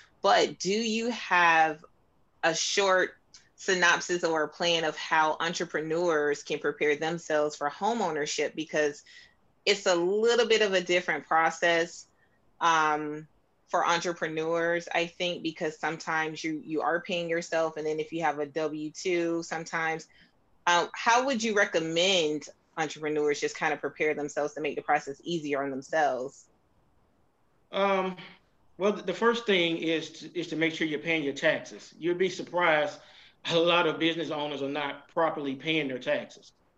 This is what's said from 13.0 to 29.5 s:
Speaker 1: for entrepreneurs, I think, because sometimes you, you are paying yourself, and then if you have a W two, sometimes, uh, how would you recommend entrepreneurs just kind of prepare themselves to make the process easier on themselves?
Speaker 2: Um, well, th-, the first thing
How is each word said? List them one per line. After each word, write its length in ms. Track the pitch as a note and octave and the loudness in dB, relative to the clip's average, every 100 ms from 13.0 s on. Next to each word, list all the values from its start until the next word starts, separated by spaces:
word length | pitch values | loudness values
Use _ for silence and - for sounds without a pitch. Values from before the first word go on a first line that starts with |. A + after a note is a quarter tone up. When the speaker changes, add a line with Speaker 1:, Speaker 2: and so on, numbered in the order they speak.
| D3+ D3+ D#3 _ _ _ _ | -2 -8 -12 _ _ _ _
Speaker 1:
for 180 | F#3 D#3+ | 0 2
entrepreneurs, 1000 | E3+ F3+ E3+ D#3+ D#3+ D#3+ E3+ E3 E3+ E3+ | 2 0 -4 -6 -4 -2 0 0 -2 -2
I 120 | E3 E3+ | -2 -2
think, 360 | - F3+ E3+ | -4 -4 -4
because 380 | D#3+ D#3+ D#3+ D#3 | -6 -4 -6 -4
sometimes 640 | D#3 D#3+ - D#3+ D#3 D#3 | -6 -6 -4 -4 -4 -6
you, 180 | E3 D#3 | -6 -6
you 180 | - D#3 | -6 -4
are 180 | C#3+ E3 | -2 -2
paying 280 | E3+ F3 E3+ | -2 -6 -2
yourself, 480 | E3 E3+ E3 D#3+ D#3 | -4 -2 -2 -2 -2
and 100 | D3+ | -4
then 120 | D#3 | -4
if 100 | D#3 | -4
you 100 | E3 | -2
have 180 | D#3+ C#3+ | -2 -2
a 60 | C#3+ | -4
W 460 | D3+ D#3 D3+ D3+ | -4 -4 -4 -10
two, 500 | - F#3+ F3 E3+ E3+ | -8 -2 0 0 -2
sometimes, 640 | E3+ E3 E3 E3+ D#3+ E3 - _ _ _ _ _ - | -4 -8 -6 -4 -4 -4 -8 _ _ _ _ _ 2
uh, 200 | F3 D#3+ | 2 2
how 320 | - - A#3 C4 | 0 2 4 4
would 160 | B3 | 0
you 140 | A3+ G3+ | 0 2
recommend 920 | G3+ E3+ D#3+ E3 F#3 F#3+ D#3 D3+ - - _ - | 2 2 0 2 4 4 2 -2 -6 -16 _ -6
entrepreneurs 640 | D#3 D3+ D3+ D3+ D3 D3 | -6 -4 -4 0 0 0
just 180 | D3 - | -2 -2
kind 160 | D#3+ | -2
of 60 | D3 | -2
prepare 340 | C#3+ - D#3 | -4 -2 -2
themselves 400 | D3 D3 D3+ D3 - | 0 -4 -4 -4 -4
to 60 | |
make 140 | D3+ D3 | -6 -4
the 60 | |
process 400 | C#3+ D3+ D3 C#3 | 0 0 0 -10
easier 400 | - E3+ D3 C#3+ | -6 -4 -2 -2
on 80 | C#3 | -2
themselves? 720 | C3+ C3+ D#3+ C#3+ B2+ C3 - - _ _ _ _ _ _ _ _ _ _ _ _ | -6 -4 0 2 0 -6 -12 -20 _ _ _ _ _ _ _ _ _ _ _ _
Speaker 2:
Um, 460 | G3 G3 F#3+ F#3 F3+ - - _ _ _ - | 0 2 2 0 -6 -14 -20 _ _ _ -2
well, 140 | G3 | 0
th-, 120 | F#3+ E3 | 0 -4
the 80 | |
first 320 | E3+ A3+ A#3 | 0 2 2
thing 320 | A3+ | 2